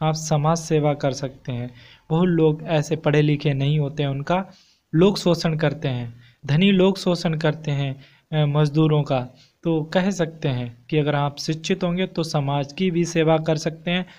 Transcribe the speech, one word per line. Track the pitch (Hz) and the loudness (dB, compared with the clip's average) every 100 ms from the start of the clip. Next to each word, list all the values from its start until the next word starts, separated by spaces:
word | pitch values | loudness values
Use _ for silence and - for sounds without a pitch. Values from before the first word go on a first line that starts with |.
आप | 156 | -2
समाज | 156 160 151 151 165 | -2 -2 0 2 0
सेवा | 160 156 147 | 0 0 2
कर | 143 139 | 0 -2
सकते | 127 135 - - | -4 -6 -8 -8
हैं। | 120 120 - - - - | -8 -8 -12 -20 -20 -4
बहुत | 160 180 | 0 2
लोग | 165 156 156 | 4 2 2
ऐसे | 160 156 147 160 | 0 -2 0 -2
पढ़े | 151 147 | 2 2
लिखे | 151 147 151 | 2 2 0
नहीं | 135 139 151 | 0 0 0
होते | 143 151 | -2 -2
हैं, | 143 | -4
उनका | 139 143 180 190 - _ _ _ | -4 -2 -2 -4 -12 _ _ _
लोग | 156 196 196 | 2 4 4
शोषण | 180 165 165 156 | 0 0 0 0
करते | 156 135 143 | -2 -2 -4
हैं, | 123 120 - - _ 139 | -4 -6 -12 -20 _ -2
धनी | 147 196 | 2 4
लोग | 190 190 190 | 6 4 2
शोषण | 185 175 170 156 | 0 0 -2 0
करते | 156 156 151 | -2 -2 -4
हैं, | 139 139 135 - _ _ | -4 -4 -6 -14 _ _
अ, | 156 147 | 0 2
मजदूरों | 147 151 147 156 151 | 2 2 2 2 2
का। | 143 131 123 - _ _ | 2 -2 -4 -12 _ _
तो | 170 160 | -2 -2
कह | 151 185 185 | 0 0 0
सकते | 180 160 160 147 | 0 -4 -4 -4
हैं | 123 120 - - | -2 -6 -12 -4
कि | 156 | 0
अगर | 147 | 0
आप | 143 143 143 | 0 -2 -4
शिक्षित | - 160 160 180 | -6 -6 -4 -2
होंगे, | 175 175 185 | -2 -2 -2
तो | 180 | -4
समाज | 160 156 139 143 139 | -4 -2 -2 -2 -4
की | - 190 | -2 -2
भी | 170 | 0
सेवा | 165 170 160 160 | 0 2 2 2
कर | 156 156 | 0 -2
सकते | 165 156 - | -4 -6 -4
हैं | 175 180 | -4 -6